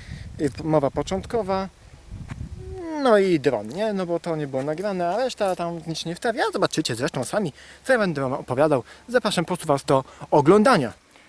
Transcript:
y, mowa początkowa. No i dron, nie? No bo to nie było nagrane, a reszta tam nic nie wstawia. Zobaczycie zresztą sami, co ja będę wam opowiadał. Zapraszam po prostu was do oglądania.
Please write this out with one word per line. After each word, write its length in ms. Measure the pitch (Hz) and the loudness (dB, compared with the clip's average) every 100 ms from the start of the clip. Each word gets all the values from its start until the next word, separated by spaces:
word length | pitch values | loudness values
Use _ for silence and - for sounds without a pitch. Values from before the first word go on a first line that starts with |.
| - - - - | -14 -14 -12 -4
y, 100 | 147 - | -4 -2
mowa 260 | 156 156 135 | 0 2 2
początkowa. 800 | 151 143 190 - 233 190 190 190 - - - - - - - - - 370 381 330 302 | -2 -4 -4 -4 -4 -2 -2 -4 -12 -20 -20 -16 -14 -12 -12 -12 -14 -14 -12 -8 0
No 160 | 269 208 | 4 6
i 220 | 190 160 | 6 2
dron, 280 | 135 113 107 | 2 0 -4
nie? 240 | 165 220 | -4 -2
No 140 | 196 175 | -2 -2
bo 140 | 170 | -4
to 160 | 175 156 | -4 -4
nie 100 | 143 | -4
było 160 | 131 | -4
nagrane, 460 | 143 156 202 185 170 | -4 -4 -4 -2 -2
a 80 | 202 | 0
reszta 400 | 254 - 196 180 | -2 -2 -2 -2
tam 240 | 170 170 160 | -4 -6 -8
nic 180 | 160 | -8
nie 100 | 165 | -6
wstawia. 300 | 175 247 233 440 | -4 -4 -2 -2
Zobaczycie 420 | 233 160 - 160 | 0 0 0 -2
zresztą 300 | 113 143 139 | -2 -2 -2
sami, 280 | 117 208 170 - - - | -2 -2 -2 -6 -18 -8
co 80 | - | 0
ja 60 | 247 | 2
będę 220 | 190 139 | 2 0
wam 120 | 131 | -2
opowiadał. 520 | 151 - 127 156 135 - - - | -4 -2 2 4 4 0 -14 0
Zapraszam 360 | 247 220 180 | 0 2 0
po 40 | 165 | -2
prostu 180 | 180 156 | -2 0
was 180 | 139 | 0
do 200 | - 139 - - - | 4 2 2 -12 2
oglądania. 640 | 160 139 208 214 214 113 - _ - | 4 6 8 8 4 2 -6 _ -20